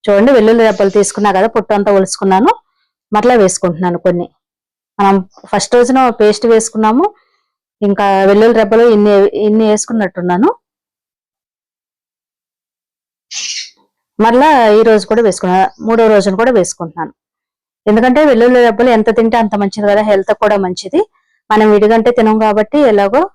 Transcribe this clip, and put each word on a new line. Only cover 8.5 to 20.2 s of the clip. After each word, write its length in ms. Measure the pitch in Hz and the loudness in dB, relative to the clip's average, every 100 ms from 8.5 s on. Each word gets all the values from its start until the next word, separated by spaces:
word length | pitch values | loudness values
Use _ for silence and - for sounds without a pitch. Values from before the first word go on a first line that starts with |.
| 226 | 2
రెబ్బలు 240 | 208 226 240 214 | 0 2 2 2
ఇన్ని, 180 | 208 202 202 - 208 | 2 2 0 0 -2
ఇన్ని 180 | 214 220 | 0 0
వేసుకున్నట్టున్నాను. 800 | 214 - 226 190 - 180 180 302 480 _ _ _ _ _ _ _ _ _ _ _ _ _ _ _ _ _ _ _ _ _ _ _ _ _ _ _ - - - - _ _ _ _ - | -2 -4 -6 -6 -6 -4 0 -2 -2 _ _ _ _ _ _ _ _ _ _ _ _ _ _ _ _ _ _ _ _ _ _ _ _ _ _ _ -14 -12 -14 -16 _ _ _ _ -2
మరలా 300 | 220 247 302 277 226 208 | 0 2 2 2 2 2
ఈ 20 | 226 | 2
రోజు 140 | 214 190 | 0 0
కూడా 100 | 220 220 | -2 0
వేసుకున్నా, 300 | 180 185 185 190 _ 220 | -2 -2 -2 -2 _ -4
మూడో 160 | 226 226 | 0 2
రోజున 220 | 208 196 190 | 2 0 -2
కూడా 120 | 240 233 | 0 0
వేసుకుంటున్నాను. 540 | 170 - 165 170 156 _ _ _ _ _ _ _ - | -2 -8 -14 -12 -14 _ _ _ _ _ _ _ -2
ఎందుకంటే 280 | 214 254 247 302 | 0 2 2 2
వెల్లుల్లి 300 | 226 240 254 240 | 2 2 2 2
రెబ్బలు 240 | 208 247 220 | 2 0 2
ఎంత 120 | 214 226 | 0 0
తింటే 200 | 226 226 | 0 0
అంత 120 | 220 208 | -2 -2
మంచిది 240 | 196 208 208 | -6 -2 0
కదా, 120 | 202 214 | 0 0
హెల్త్ 240 | 196 | -2